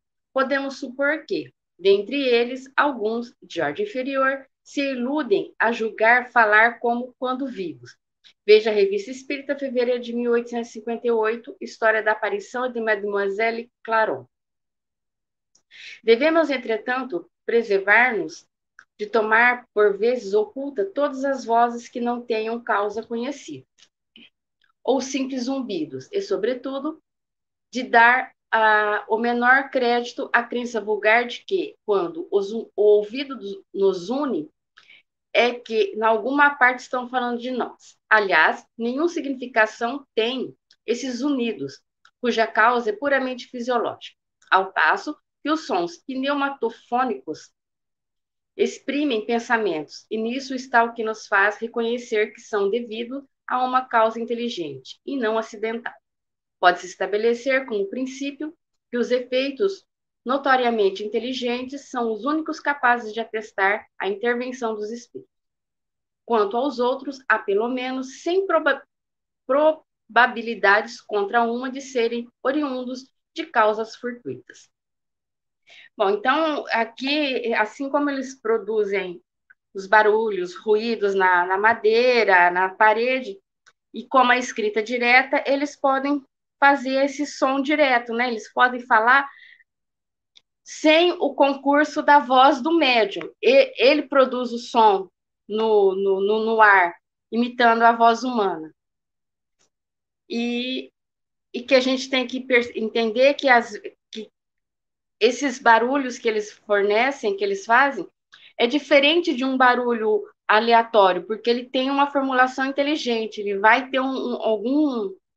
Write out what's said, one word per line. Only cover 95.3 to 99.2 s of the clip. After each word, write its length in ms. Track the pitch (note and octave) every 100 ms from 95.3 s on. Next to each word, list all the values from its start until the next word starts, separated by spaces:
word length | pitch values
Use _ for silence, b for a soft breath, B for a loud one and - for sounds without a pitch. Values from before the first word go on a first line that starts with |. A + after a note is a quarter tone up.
| _ -
no, 480 | G#3+ A3 G#3+ G3
no, 280 | F#3+ G3 F#3+
no, 240 | G3 A3 A3
no 160 | A3
ar, 340 | G#3+ G3 F3 - _ _ _
imitando 540 | A3+ B3 B3 A#3+ A3+
a 80 | A#3
voz 320 | A#3 A#3 A3+
humana. 500 | B3+ A3+ G3 D#3+ D#3 _ _ _ _ _